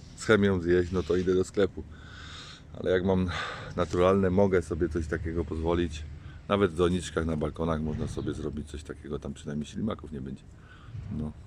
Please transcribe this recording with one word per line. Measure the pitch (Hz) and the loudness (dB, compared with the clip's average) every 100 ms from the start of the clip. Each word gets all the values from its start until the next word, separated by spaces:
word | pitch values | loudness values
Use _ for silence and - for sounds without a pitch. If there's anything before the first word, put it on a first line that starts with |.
| - - | -18 -4
z | |
chemią | - 104 98 90 | 4 6 6 4
zjeść, | 85 90 87 | 4 4 2
no | 90 | 0
to | 85 90 | 0 0
idę | 90 | 2
do | 92 | 2
sklepu. | 92 - 95 - - - - - - - - - - - | 2 2 0 0 -14 -16 -18 -16 -16 -16 -16 -18 -16 -4
Ale | 90 | 2
jak | 92 | 2
mam | 95 92 90 82 - - - 92 | 4 4 2 -2 -6 -8 -6 -2
naturalne, | 85 90 90 98 95 | 0 6 6 6 4
mogę | 92 101 90 | 6 6 4
sobie | - 80 85 | 2 0 0
coś | 85 78 | 0 -2
takiego | 82 82 82 | -4 -4 -4
pozwolić. | 78 80 80 87 87 - - - - - - | -4 -2 0 2 0 -4 -12 -14 -16 -10 -2
Nawet | 101 98 | 2 2
w | 78 | 4
doniczkach | 87 90 - 85 80 | 2 2 -2 -2 -2
na | 78 | 0
balkonach | 76 73 82 78 | -2 -2 -2 0
można | 78 73 71 | -2 -4 -4
sobie | - 71 | -4 -6
zrobić | 76 73 73 71 | -4 -6 -8 -10
coś | 71 | -12
takiego, | - 71 71 73 | -12 -12 -8 -8
tam | 73 | -8
przynajmniej | 69 76 73 71 | -10 -8 -6 -6
ślimaków | 101 104 92 - | -6 -4 -4 -8
nie | 73 | -10
będzie. | 65 - - - - - - - - 76 | -10 -12 -16 -20 -20 -20 -16 -12 -8 -6
No, | 76 - | -6 -10